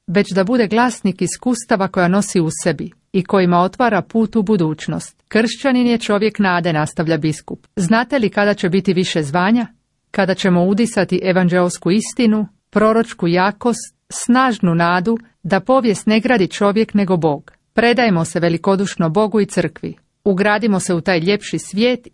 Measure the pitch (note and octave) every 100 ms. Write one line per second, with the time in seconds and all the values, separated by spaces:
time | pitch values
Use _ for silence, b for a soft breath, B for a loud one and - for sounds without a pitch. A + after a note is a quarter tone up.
0 | - F3+ G3 F3+ G3 B3 G#3 A3 B3 A#3+
1 | G3 F3+ F3+ - B3 A#3+ - G#3 F#3+ F#3+
2 | F3 F#3+ G3+ G3 D#3+ - F3+ D3 - -
3 | _ F#3+ F3 G3+ F3+ F3 F3+ - A#3+ G3+
4 | - A3+ A3 A3+ G3+ G#3+ D#3+ D3+ - E3
5 | - - _ G#3 A#3 - C#4 B3 A#3+ A#3
6 | - G3+ G#3+ G#3 G3 F3 F3 D#3 D3+ -
7 | D#3+ D#3+ D#3 D3+ - - _ - F3 A3+
8 | B3 C#4+ G#3 - G#3 G#3 F#3 F#3+ F#3+ F3
9 | F3+ E3+ D3 E3+ F#3 A#3+ A3+ - _ _
10 | _ - F#3 F#3 G3 F3+ F3+ G3+ A#3 -
11 | F3+ F#3 F#3 F3+ F3+ F3+ F3+ - E3+ G3+
12 | G#3+ - A#3 G#3+ G#3 _ _ G#3 G#3+ A3+
13 | A3+ - E3+ F3 F#3+ G#3 A#3+ A#3 - _
14 | _ - - B3 C4 G#3+ F3+ E3 E3+ F3+
15 | F#3 A3+ B _ E3+ F#3+ F#3+ C4 A3+ F#3+
16 | - A3 - A#3+ F3 - G3+ G3+ G#3+ G3+
17 | F#3+ F#3 D#3 D3 - - _ - A#3 A#3+
18 | A#3 E3+ E3 F3 E3+ E3 G3 F#3+ G3+ -
19 | E3 D#3+ G#3+ A3 G3 - D#3+ - - -
20 | _ _ G#3 F#3 G#3 G#3 A3+ F#3+ - F3
21 | F3+ F3+ E3 G#3 - E3 - F#3+ A#3+ B3
22 | -